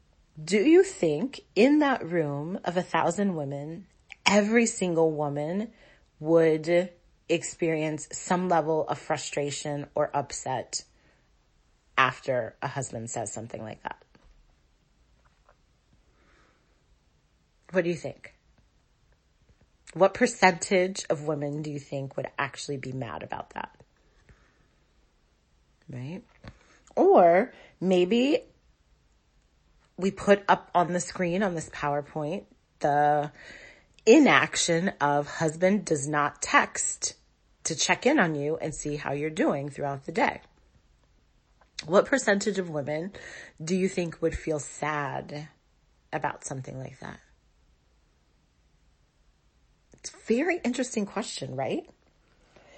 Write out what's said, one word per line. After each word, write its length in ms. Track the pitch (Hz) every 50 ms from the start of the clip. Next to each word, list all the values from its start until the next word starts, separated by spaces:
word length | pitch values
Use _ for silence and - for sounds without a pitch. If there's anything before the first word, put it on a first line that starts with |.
| _ _ _ _ _ _ _ 156 156
Do 140 | 160 196
you 260 | 214 190 311 330 370 370
think 580 | - - - - 160 147 151 226 190 - - - _ -
in 240 | 185 226 285 294 302
that 260 | 294 277 254 - -
room 540 | 160 175 170 151 143 143 143 151 170 190 - -
of 140 | 180 170
a 60 | 180 175
thousand 520 | - - 165 - 165 170 202 202 196 175
women, 520 | 156 143 139 139 139 143 156 165 202 185 - _ _ _ - - _ -
every 420 | - 202 208 202 214 226 240 233
single 440 | 226 - - 185 180 165 160 165 160
woman 600 | 156 147 151 143 143 147 147 156 180 202 226 - - _ - - - _ _ _ _ -
would 720 | 151 156 165 165 165 160 156 156 156 165 175 175 185 185 - _ _ _ _ _ _
experience 800 | - 170 165 - - - - 170 160 160 151 156 156 156 147 - -
some 360 | - - - - 185 180 185
level 400 | 180 170 160 147 160 160 156 -
of 120 | - 151 -
frustration 880 | - - 156 139 - - - 151 143 143 139 - - 151 147 147 143 - -
or 160 | 151 147 - -
upset 720 | 143 143 - - - - 131 131 113 - - - - - _ _ _ _ _ _ _ _ _ _ _ _ _ _ _ _ _ _ _ _ _ _
after 580 | - 131 127 131 - - 143 127 123 113 - - _
a 60 | -
husband 420 | 131 - 139 127 - - 113 113 117
says 220 | - 120 107 107
something 300 | - 110 110 113 - -
like 200 | 113 104 - - -
that? 200 | - - - _ _ _ _ _ - _ _ _ _ _ _ _ _ _ _ _ _ _ _ _ _ _ _ _ _ _ _ _ _ _ _ _ _ _ _ _ _ _ _ _ _ _ _ _ _ _ _ _ _ _ _ _ _ _ _ _ _ _ _ _ _ _ _ _ _ _ _ _ _ _ _ _ -
What 120 | 170 190 165
do 60 | 175
you 60 | 175
think? 380 | - - - - - - - - _ _ _ _ _ _ _ _ _ _ _ _ _ _ _ _ _ _ _ _ _ _ _ _ _ _ _ _ _ _ - -
What 200 | 160 190 196 -
percentage 920 | - 247 240 - - 190 185 175 170 - - 202 180 180 190 196 - - -
of 140 | 165 143 147
women 380 | 156 151 143 143 143 147 151
do 100 | 151 151
you 80 | 143 143
think 360 | 139 - 147 139 135 131 -
would 100 | 143 131 - -
actually 400 | - 139 127 - - - - 143
be 140 | 131 131 131
mad 320 | 131 131 123 104 76 - -
about 280 | - - - - -
that? 220 | - - - - _ - - _ _ _ _ _ _ _ _ - - _ _ _ _ _ _ _ _ _ _ _ _ _ _ _ _ _ _ _ _ _ _ _ _ _ _ _ _ _ _ -
Right? 320 | 135 123 127 143 180 233 - _ _ _ - - - _ _ _ _ _ _ - -
Or 580 | - 320 392 381 220 180 170 170 190 247 - - - - - _ -
maybe 600 | 165 190 185 180 180 180 226 240 254 277 320 - - - _ _ _ _ _ _ _ _ _ _ _ _ _ _ _ _ _ _ _ _ _ _ _ _ _ _ _ _ _
we 140 | - 180 196
put 320 | 196 - - 202 202 196 -
up 220 | - 185 - - - -
on 180 | 180 175 156 175
the 60 | 180
screen 420 | - - - - 185 170 170 196
on 140 | 214 185 175
this 140 | 156 160 -
PowerPoint 720 | - - 151 147 143 147 143 - - 156 147 147 185 202 - _ _ _ _ _ _ -
the 520 | - 147 143 147 147 147 147 147 147 147 - - - - - - - - - - _ _ _ _ -
inaction 840 | 220 240 320 277 214 151 135 147 - - - - - 170 165 185 202 - -
of 260 | 143 147 143 147 147
husband 580 | - - - 165 156 156 165 185 185 208 214 -
does 220 | - 165 139 139
not 340 | 151 151 147 147 143 - -
text 760 | - - - 285 - - - - - - - - - - - _ _ _ _ _ _ _ _ _ -
to 120 | - 160
check 300 | - - - 175 - -
in 140 | 247 311 277
on 160 | 185 160 156
you 220 | 143 143 151 160
and 160 | - - 156 147
see 220 | - - 147 147
how 160 | 147 147 -
you're 180 | 139 143 151 156
doing 400 | 156 - 320 277 165 139 139 147
throughout 360 | 135 - 143 139 139 139 -
the 60 | 160
day. 300 | 160 220 277 - - - - _ _ _ _ _ _ _ _ _ _ _ _ _ _ _ _ _ _ _ _ _ _ _ _ _ _ - -
What 200 | 151 175 214 254
percentage 520 | - 277 254 - 220 202 202 - 220 185
of 120 | 190 180 170
women 440 | 151 147 135 147 151 156 175 202 - - - - - - - - - - 156
do 120 | 160 190
you 120 | 185 185
think 340 | 185 - 185 175 165 - -
would 140 | 165 160 160
feel 240 | - - 156 156 151
sad 920 | - - - - 151 151 151 147 143 131 131 135 135 139 143 147 156 - _ _ _ _ _ _ _ _ _ _ _ _
about 320 | - 151 151 - - - -
something 340 | - 139 131 131 - 131
like 220 | 131 131 131 131 -
that? 200 | - - - - _ _ _ _ _ _ _ _ _ _ _ _ _ _ _ _ _ _ _ _ _ _ _ _ _ _ _ _ _ _ _ _ _ _ _ _ _ _ _ _ _ _ _ _ _ _ _ _ _ _ _ _ _ _ -
It's 180 | - - -
a 220 | - 359 - - 226
very 260 | 247 320 359 339 359 -
interesting 420 | 240 254 - 247 - - 226 196
question, 500 | 202 - - - - - - 143 135 127
right? 320 | 131 131 135 196 320 - - - _ _ _ _ _ _ _ _ _ _ _ _ - - - -